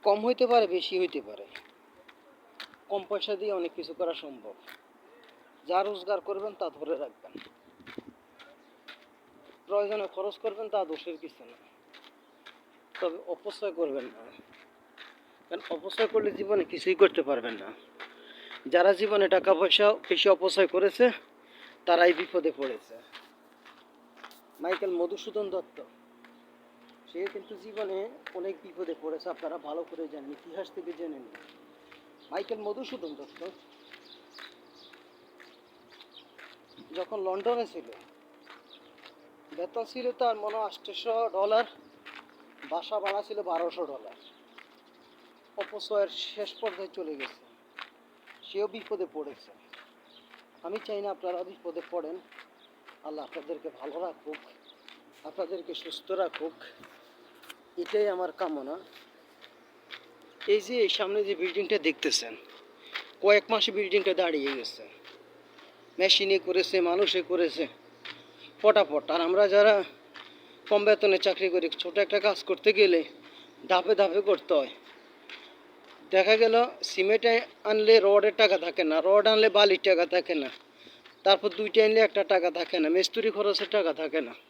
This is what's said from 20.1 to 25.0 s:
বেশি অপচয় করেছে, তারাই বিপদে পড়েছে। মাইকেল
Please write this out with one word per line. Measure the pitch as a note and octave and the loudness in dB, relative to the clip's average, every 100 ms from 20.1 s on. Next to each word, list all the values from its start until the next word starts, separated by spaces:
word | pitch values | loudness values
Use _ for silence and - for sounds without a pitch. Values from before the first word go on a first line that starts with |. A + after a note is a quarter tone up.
বেশি | - G3+ | 2 4
অপচয় | F#3 F#3+ - F#3 | 4 4 2 2
করেছে, | F#3 G3 - B3 - - _ _ - - - - | 4 0 4 2 2 -14 _ _ -20 -20 -10 0
তারাই | E3+ F3 E3 | 6 6 4
বিপদে | F3+ F3+ D#3 C3+ | 0 -2 -2 -4
পড়েছে। | C3+ A2 - A2+ - - - _ _ _ - - _ _ _ - - - _ - | -8 -8 -14 -20 -20 -20 -20 _ _ _ -20 -20 _ _ _ -20 -20 -20 _ -12
মাইকেল | E3 F#3 G3 F3 | -6 -4 -4 -2